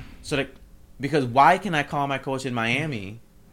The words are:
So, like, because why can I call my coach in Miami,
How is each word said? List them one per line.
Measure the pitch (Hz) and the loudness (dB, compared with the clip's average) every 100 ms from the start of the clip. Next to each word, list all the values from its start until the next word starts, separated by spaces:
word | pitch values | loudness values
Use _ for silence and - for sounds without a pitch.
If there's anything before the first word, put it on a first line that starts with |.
| - - | 0 -12
So, | - 143 | -6 -4
like, | 139 - - - - - | -4 -10 -20 -20 -20 -8
because | 139 151 | -2 0
why | 127 123 143 185 | 2 6 6 6
can | 196 | 2
I | 156 | -2
call | 139 151 139 | -2 -2 -2
my | 135 | -4
coach | 143 131 135 | -4 -6 -4
in | |
Miami, | 123 113 123 156 123 95 113 - - - | -2 0 0 -2 -6 -8 -14 -18 -20 -20